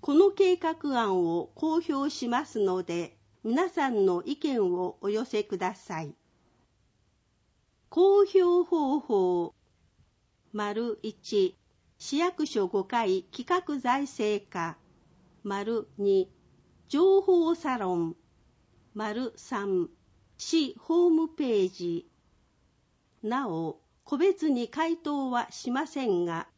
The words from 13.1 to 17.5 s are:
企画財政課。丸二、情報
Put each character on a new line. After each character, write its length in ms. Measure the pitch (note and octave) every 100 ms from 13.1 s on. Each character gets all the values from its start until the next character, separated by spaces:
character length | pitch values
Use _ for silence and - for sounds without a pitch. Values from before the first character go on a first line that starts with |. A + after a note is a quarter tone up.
| F#3+ F3+
企 140 | - B3
画 320 | F#4 F4+ D4
財 220 | A#3+ C4
政 440 | C#4+ - G#3+ G#3 -
課。 280 | F3+ E3 - _ _ _ _ _ _
丸 440 | G3+ G3 G3+ A#3 - -
二、 320 | G3+ G3 F#3 _ _ _ _ _ _
情 320 | C#4 F#4 G4
報 340 | F#4+ F4+ E4